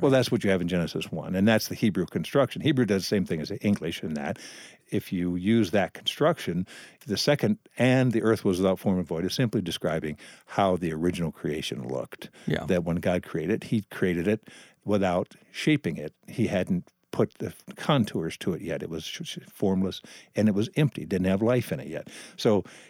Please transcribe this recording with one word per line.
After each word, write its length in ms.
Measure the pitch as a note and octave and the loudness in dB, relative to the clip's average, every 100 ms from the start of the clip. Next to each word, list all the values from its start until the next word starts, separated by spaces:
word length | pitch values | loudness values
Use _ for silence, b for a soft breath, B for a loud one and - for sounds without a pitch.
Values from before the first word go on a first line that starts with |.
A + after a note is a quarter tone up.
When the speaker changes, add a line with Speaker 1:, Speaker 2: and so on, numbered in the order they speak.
Speaker 1:
Well, 100 | C#3+ | 4
Speaker 2:
Right. 80 | C3 | 4
Speaker 1:
that's 120 | A#2+ | 4
what 100 | A#2 | 2
you 60 | G2+ | 2
have 100 | F#2+ | 2
in 80 | F2 | 2
Genesis 420 | F2+ D#2+ - - | 0 0 -4 -6
one, 220 | E2 C#2+ F#2 | -8 -4 2
and 100 | G#2 | 4
that's 220 | A2 - | 4 2
the 60 | |
Hebrew 320 | F2+ A#2 F2+ E2+ | 0 0 0 -2
construction. 560 | - D#2+ C#3 B2 - | -4 0 0 0 0
Hebrew 220 | D3 C3 | 0 2
does 180 | G#2+ G2 | 2 2
the 40 | - | 2
same 180 | G#2 | 0
thing 160 | F2 E2 | 0 -4
as 120 | D2 - | -4 -4
English 420 | G#2 G2+ D#2+ - | 0 0 -2 -6
in 120 | D#2 | -6
that. 240 | D2 C#2+ - B B B B - | -4 -4 -8 B B B B -6
If 220 | G#2 - | -6 -4
you 240 | F2+ F2+ F2+ | -4 -2 0
use 340 | F#2+ A2+ F#2+ | 2 4 4
that 200 | G2+ F2 | 2 0
construction, 720 | - - - D3 E3 - E2+ F#2 B B B - | -4 -8 0 0 2 -2 -4 -4 B B B -6
the 100 | F#2+ | -2
second, 420 | - D3 A2+ G#2+ _ - | 2 2 2 0 _ 0
"and 340 | B2 B2+ B2+ | 4 6 4
the 100 | A2+ | 4
earth 220 | A2 G#2+ | 2 2
was 140 | G#2 F2+ | 2 2
without 200 | F#2+ F#2 | 2 2
form 200 | G#2 F#2 | 0 0
and 80 | E2 | 0
void," 180 | E2 | -2
is 100 | F2+ | -2
simply 260 | - B2 G#2+ | 0 0 0
describing 540 | F2 - E2+ D#2+ D#2 D2+ B B _ | -4 -4 -2 -2 -4 -8 B B _
how 300 | - G2 F2+ | 2 2 2
the 160 | E2+ | 0
original 380 | D#2 F2 E2+ D#2+ | 0 0 0 -4
creation 540 | - D#2 D2+ - - B1 | -4 -6 -4 -6 -8 -6
looked. 440 | C2 B1 - - B - | -6 -8 -12 -18 B -4
Speaker 2:
Yeah. 180 | D#2+ D2 | -4 0
Speaker 1:
That 180 | F2+ | -2
when 120 | E2+ E2+ | 0 -2
God 260 | F#2+ F2+ | 0 -2
created 400 | - E2 D#2+ A2+ | -2 -6 -2 -4
it, 20 | |
he 180 | - A2+ - | -2 -4 -4
created 360 | - F#2+ E2+ F2 | -4 -2 0 0
it 220 | G#2+ - B B B | -2 -4 B B B
without 500 | - G#2 F#2 F2+ - - _ | -2 0 2 0 -2 -10 _
shaping 440 | - D#3 D3+ F2 D#2 | -4 0 0 0 -6
it. 160 | D2+ _ - | -10 _ -14
He 200 | - G2+ | -2 0
hadn't 400 | F#2 F#2 F2+ - _ _ | 0 0 -2 -4 _ _
put 240 | - G#2 - | -2 -2 -2
the 140 | G#2+ - - - | -10 -10 -20 -10
contours 600 | - C#3+ G2+ G2+ E2 - | 0 2 2 -2 -6 -6
to 160 | G2+ | -6
it 80 | D#2+ | -4
yet. 220 | E2+ D#2 | -4 -6
It 80 | E2 | -6
was 120 | D#2+ | -8
sh-, 180 | - - | -10 -12
sh-, 140 | E3+ E3+ - | -12 -12 -16
formless, 520 | - G2+ F#2 F#2+ - B B B - | -4 0 2 0 -4 B B B 0
and 100 | G#2+ | 2
it 80 | |
was 140 | G2 A#2+ - | 2 -2 0
empty, 300 | D3 - E2 | 0 -2 -4
didn't 200 | F#2+ F#2 | 0 2
have 140 | F#2+ | 2
life 320 | A2 B2+ - | 2 0 0
in 80 | C#2+ | -6
it 80 | D#2 | -6
yet. 200 | D#2 - B B B | -10 -10 B B B
So 280 | A#2+ G#2 - B | 2 2 0 B